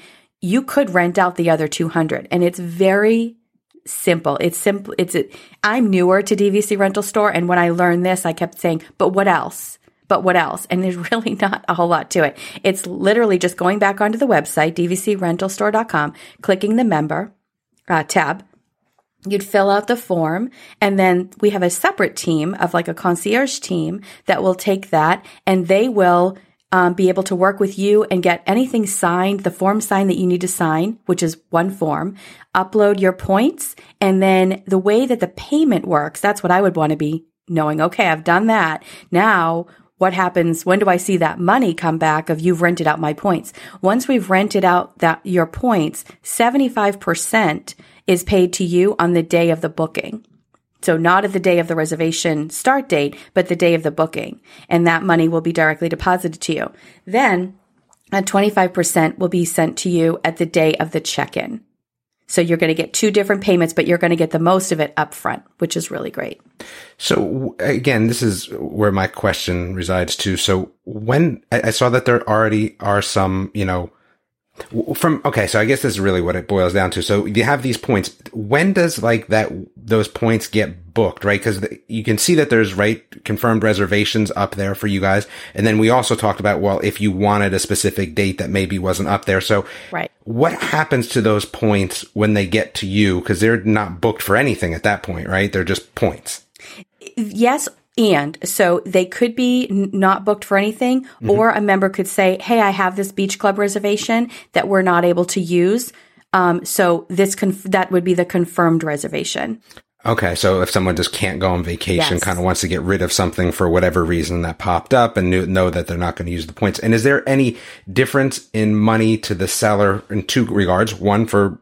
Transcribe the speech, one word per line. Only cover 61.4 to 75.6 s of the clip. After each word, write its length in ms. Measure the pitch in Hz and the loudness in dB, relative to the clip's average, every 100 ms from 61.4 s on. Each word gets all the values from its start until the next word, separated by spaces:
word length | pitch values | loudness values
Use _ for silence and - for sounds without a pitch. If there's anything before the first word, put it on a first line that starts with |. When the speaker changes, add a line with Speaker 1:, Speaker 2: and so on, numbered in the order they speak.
| - 226 _ _ _ _ _ _ _ | -8 -12 _ _ _ _ _ _ _
Speaker 1:
So 120 | - | 0
you're 180 | 170 165 | 2 2
gonna 160 | 160 | 0
get 180 | 160 - | -2 -4
two 180 | - 214 | 0 2
different 320 | 202 196 196 | 2 0 0
payments, 300 | 196 175 165 | 2 2 2
but 120 | 170 - | 0 0
you're 120 | 170 | 0
gonna 160 | 175 170 | 2 0
get 140 | 160 | 0
the 80 | 160 | 0
most 320 | 165 190 190 | 2 2 0
of 60 | 160 | -2
it 120 | 147 - | -2 -2
up 180 | 151 | -6
front, 280 | - - 120 - _ | -4 -8 -8 -12 _
which 180 | 165 170 | -4 -4
is 140 | 165 | -6
really 200 | - - | -8 -8
great. 300 | - - - _ _ - - - _ | -8 -10 -12 _ _ -20 -20 -20 _
Speaker 2:
So 160 | - - | -2 0
w-, 380 | 98 127 127 - | 0 -4 -6 -4
again, 460 | 98 123 127 117 113 | -2 0 0 2 0
this 140 | 117 | 0
is 260 | 120 92 - | -2 -2 -8
where 400 | - 69 85 104 | -12 -10 0 0
my 140 | 98 95 | 2 -2
question 680 | - 101 90 - 90 87 | -2 -2 -2 -4 -4 -4
resides 400 | 95 87 92 87 - | -6 -2 -2 -2 -4
too. 200 | 101 90 | -4 -2
So 340 | - 95 92 _ | 0 0 -2 _
when 580 | - 107 107 135 170 117 _ | -14 -8 -2 2 0 -2 _
I, 160 | 120 113 | -2 -2
I 20 | |
saw 180 | 110 123 | 0 0
that 140 | 123 | 2
there 240 | 123 120 - | 2 0 2
already 480 | 107 110 107 107 - | 0 2 0 -2 -4
are 200 | 101 101 | 0 0
some, 500 | - 104 95 95 98 | 0 0 0 -2 -4
you 100 | 101 | -4
know, 260 | 95 90 87 _ _ _ _ _ _ - - | -2 -2 -6 _ _ _ _ _ _ -20 -8
w-, 220 | 113 - | -6 -4
from, 260 | - 165 151 | -2 0 0
okay, 220 | 143 120 95 | -2 -2 0
so 140 | 110 | 0